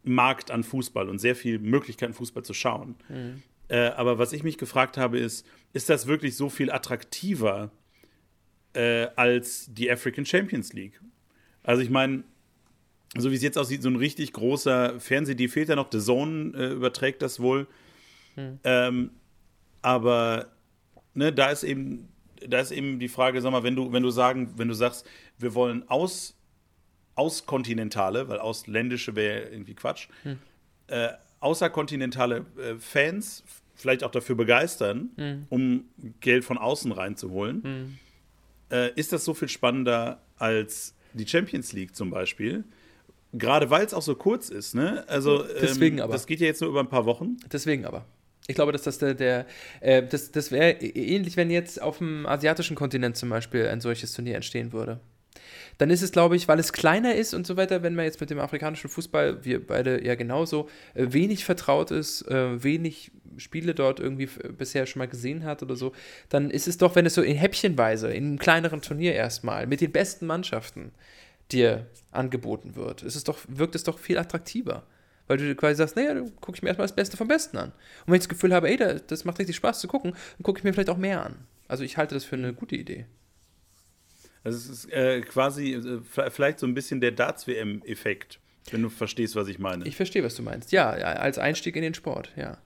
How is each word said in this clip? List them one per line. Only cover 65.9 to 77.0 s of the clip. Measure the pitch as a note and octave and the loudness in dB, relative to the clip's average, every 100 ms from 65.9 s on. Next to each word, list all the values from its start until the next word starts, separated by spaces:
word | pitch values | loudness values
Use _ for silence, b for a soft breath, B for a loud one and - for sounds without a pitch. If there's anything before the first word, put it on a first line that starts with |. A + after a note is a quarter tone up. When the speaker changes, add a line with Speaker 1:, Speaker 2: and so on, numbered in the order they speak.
| B B B B | B B B B
Speaker 2:
dann | C#3+ C#3+ | 0 2
ist | - F3 | 0 -2
es | E3+ | 4
doch, | F3+ F3 | 6 8
wenn | |
es | E3+ | 6
so | F3 | 4
in | C3+ D3 | 4 4
häppchenweise, | G3 - G3+ C#3 A2 A2 A2 | 2 2 2 4 4 2 -2
in | A2+ | -2
einem | D3 C#3+ | -2 2
kleineren | - E3 E3 D3+ | 4 4 4 -4
Turnier | - D3 F3 | -6 -2 0
erstmal, | D3 A#2 - A#2 G2+ A#2+ | 2 -2 -2 -4 -4 -2
mit | C#3+ | 0
den | E3 | 2
besten | D3 G3 - E3 | 4 2 -2 -4
Mannschaften | E3 - A2+ - - - _ b b b b _ | -4 -4 -6 -8 -16 -16 _ b b b b _
dir | B2+ A#2 A2+ A#2 - _ | 6 6 4 -6 -18 _
angeboten | - C3 B2 A2+ G#2+ - | -4 -2 -2 -4 -6 -8
wird, | - - - | -10 -10 -8
ist | - | -10
es | C#3+ | -6
doch, | - D3 - | -4 -6 -10
wirkt | C3+ E3 | -2 -2
es | E3 | 0
doch | - E3 | -4 -6
viel | - E3+ | -2 -2
attraktiver. | E3+ E3 - A3+ A3 - - b b b - | 0 -6 -6 -8 -6 -8 -10 b b b 0
Weil | C3+ | 0
du | D3 | 2
quasi | C#3 D3+ D3 | 2 2 4
sagst, | D#3 A3+ | 2 2
naja, | C#4+ | 0
dann | C#4 B3 - | 0 -6 -12
guck | - F#3+ | -14 -6
ich | |
mir | - | -4
erstmal | F3+ G3 | 0 -2
das | |
Beste | G3 | 0